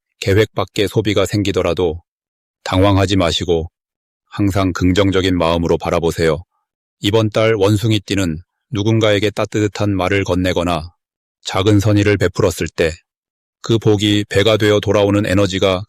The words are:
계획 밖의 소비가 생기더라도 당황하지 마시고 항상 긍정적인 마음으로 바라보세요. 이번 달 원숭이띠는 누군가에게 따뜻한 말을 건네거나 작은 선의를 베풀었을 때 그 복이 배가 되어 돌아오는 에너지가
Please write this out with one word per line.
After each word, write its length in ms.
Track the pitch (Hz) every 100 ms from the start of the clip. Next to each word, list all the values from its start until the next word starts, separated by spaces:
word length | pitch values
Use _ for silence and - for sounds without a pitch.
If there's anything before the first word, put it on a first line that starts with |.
| _ _
계획 320 | - 98 107
밖의 340 | - 95 - 98
소비가 380 | 117 104 101 95
생기더라도 760 | 104 98 90 87 85 87 85 - _ _ _ _ _
당황하지 540 | - 92 101 95 95 98
마시고 520 | 85 - 90 82 80 - _ _ _ _ _
항상 420 | - 101 98 92
긍정적인 680 | 87 92 92 98 92 92 87
마음으로 400 | 82 85 82 80
바라보세요. 640 | 85 85 82 78 80 76 - _ _ _ _ _
이번 280 | 101 110 110
달 240 | 113 110 110
원숭이띠는 840 | 98 104 113 107 - 98 90 78 - _ _
누군가에게 580 | 101 107 113 107 104 104
따뜻한 600 | - 107 110 104 - 104
말을 300 | 95 90 98
건네거나 720 | 92 90 92 87 85 82 85 _ _ _ _ _
작은 380 | - 95 98 104
선의를 340 | 107 101 104 101
베풀었을 540 | 90 - 95 - 82
때 240 | - 82 - _ _ _ _ _ _
그 160 | - 113
복이 480 | 110 104 104 104 104
배가 280 | 98 107 107
되어 220 | 104 104
돌아오는 460 | 101 101 101 101 104
에너지가 580 | 95 101 95 95 92